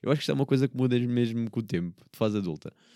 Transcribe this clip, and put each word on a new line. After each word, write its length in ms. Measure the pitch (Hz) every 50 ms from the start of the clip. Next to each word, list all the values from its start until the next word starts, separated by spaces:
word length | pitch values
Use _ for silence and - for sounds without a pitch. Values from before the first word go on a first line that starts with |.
| -
eu 80 | 120
acho 80 | 147 147
que 40 | -
isto 80 | -
é 40 | 147
uma 120 | 135 135
coisa 200 | - 139 131 135
que 100 | 131 -
mudas 240 | 123 127 127 123 123 120
mesmo 480 | 123 120 120 120 113 113 117 117 107
com 100 | 104 107
o 20 | 110
tempo, 400 | 101 98 87 87 87 85 - - _
de 80 | - -
fase 200 | 113 107 104 104
adulta. 340 | 98 87 78 71 - - - _ _ _ _